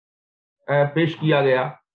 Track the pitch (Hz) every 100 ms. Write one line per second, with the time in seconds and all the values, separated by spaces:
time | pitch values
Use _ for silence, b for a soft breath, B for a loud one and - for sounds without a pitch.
0 | _ _ _ _ _ _ - 143 143 160
1 | 165 - 156 143 135 127 131 - _